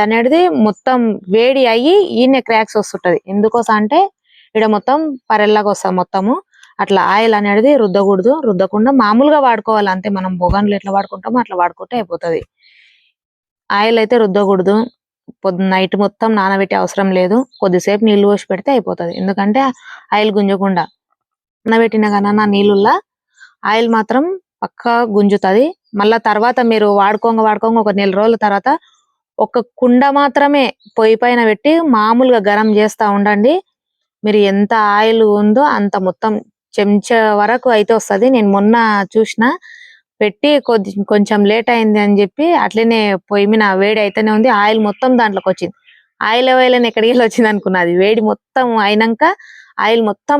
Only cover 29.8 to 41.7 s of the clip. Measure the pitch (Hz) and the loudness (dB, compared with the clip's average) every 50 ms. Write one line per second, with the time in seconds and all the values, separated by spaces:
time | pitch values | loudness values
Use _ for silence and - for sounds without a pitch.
29.8 | 254 247 240 254 277 277 277 285 285 285 - 294 285 285 294 285 262 220 - _ | 0 2 2 4 2 2 2 0 0 0 0 0 0 2 2 0 0 -2 -4 _
30.8 | - 208 - - 220 220 226 220 240 247 247 240 233 220 208 202 - 294 320 330 | -18 -10 -4 0 2 2 2 2 2 0 2 2 2 0 0 0 0 0 2 2
31.8 | 339 302 240 214 214 220 233 240 262 254 247 226 190 208 208 208 220 214 214 208 | 2 2 2 2 2 2 2 2 2 2 2 2 2 0 0 0 0 2 2 2
32.8 | 214 214 - - 220 208 202 202 202 208 208 202 208 262 320 381 - _ _ _ | 0 0 -2 -2 -2 0 0 0 0 0 0 2 2 2 0 0 -4 _ _ _
33.8 | _ _ _ _ _ _ _ _ - 214 208 214 202 196 196 202 202 196 233 220 | _ _ _ _ _ _ _ _ -4 0 2 2 2 2 2 0 0 0 0 0
34.8 | 214 208 202 208 214 226 226 226 220 214 208 208 208 214 214 254 294 294 - 214 | 0 0 2 2 2 2 2 2 2 2 2 2 2 2 2 2 2 0 0 -2
35.8 | 202 202 - 196 190 185 180 - - 220 208 214 - _ _ _ _ _ - - | -2 -2 -2 -2 -4 -4 -4 -4 -4 -4 -4 -6 -8 _ _ _ _ _ -4 -2
36.8 | 208 202 202 202 185 - 240 226 220 214 208 208 208 208 240 247 - 254 226 214 | 0 2 0 0 0 0 0 2 2 2 0 0 0 0 0 0 0 0 0 2
37.8 | 208 - 226 214 - - 202 190 226 262 269 233 208 196 196 202 202 214 226 233 | 2 2 0 -2 -2 -2 -2 0 0 2 2 2 2 2 2 2 2 2 2 2
38.8 | 226 220 208 202 196 180 - 220 220 - - - 226 247 - - - - - - | 2 0 0 -2 -4 -2 -2 -2 -2 -2 -2 -2 -2 -2 -2 -4 -10 -20 -20 -20
39.8 | - - - _ _ _ _ - 208 208 208 _ - 294 294 277 - - 233 220 | -20 -20 -20 _ _ _ _ -4 -4 -4 -4 _ 0 0 0 0 0 0 -2 -2
40.8 | 190 202 190 202 196 - 214 208 202 - 214 208 202 202 214 226 226 - | -2 -4 -6 -6 -4 0 0 0 2 2 0 0 2 2 0 0 0 0